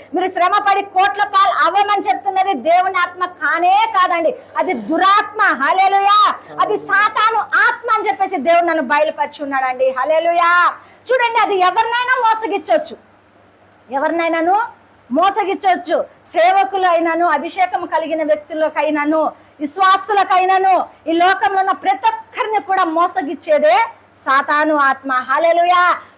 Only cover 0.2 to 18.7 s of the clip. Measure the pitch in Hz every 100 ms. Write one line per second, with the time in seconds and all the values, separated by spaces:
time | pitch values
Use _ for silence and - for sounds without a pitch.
0.2 | 370 370 359 415 403 392 392 370 392 403
1.2 | 403 381 392 - 330 392 403 403 403 370
2.2 | 392 381 381 285 277 359 381 370 349 359
3.2 | 359 - 302 330 359 403 453 392 370 339
4.2 | 311 - - 311 320 240 202 330 370 392
5.2 | 403 427 381 262 285 370 381 392 392 339
6.2 | 330 - - 156 415 415 - 392 427 480
7.2 | 453 440 - - 453 466 466 440 403 392
8.2 | 381 370 294 339 339 320 254 294 311 311
9.2 | 294 294 277 269 262 254 262 254 277 320
10.2 | 339 339 339 349 330 - - - - 508
11.2 | 466 453 392 392 359 392 453 480 494 523
12.2 | 453 440 440 392 - 320 - 220 _ _
13.2 | _ _ _ _ _ _ - 269 311 339
14.2 | 330 330 330 403 466 - _ _ _ 269
15.2 | 381 392 381 381 381 359 302 294 - _
16.2 | - 330 349 392 381 381 370 339 330 330
17.2 | 349 294 311 392 359 370 339 381 311 320
18.2 | 302 302 - 311 311